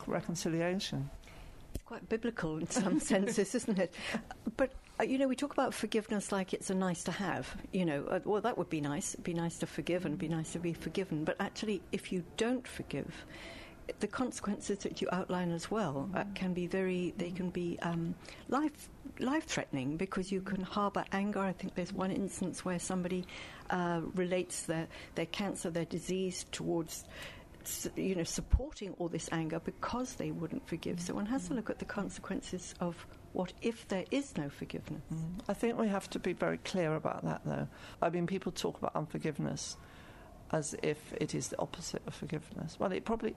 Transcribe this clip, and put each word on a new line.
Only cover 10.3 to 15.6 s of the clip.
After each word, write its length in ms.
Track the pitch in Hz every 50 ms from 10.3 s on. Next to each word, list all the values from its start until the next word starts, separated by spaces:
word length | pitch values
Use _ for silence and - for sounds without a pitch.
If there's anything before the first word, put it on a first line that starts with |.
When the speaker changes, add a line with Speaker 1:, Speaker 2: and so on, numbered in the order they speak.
| 170 160 160 -
Speaker 2:
to 60 | - 170
be 140 | 175 170
forgiven. 520 | 165 - - 170 - 202 180 - 165 147 156
But 120 | 175 - -
actually, 420 | 196 - - - 226 214 208 165 - -
if 200 | - 190 - -
you 120 | 190 180 170 - -
don't 300 | - 226 233 254 240 -
forgive, 580 | - - - - - - 139 - - - - - - - - - - - - - - - - - - - -
the 80 | 214 208
consequences 720 | - - 254 240 - - - 202 208 - - - 202 196
that 200 | - - - -
you 80 | 196 -
outline 400 | - 185 185 - 185 180 180 170
as 180 | 170 165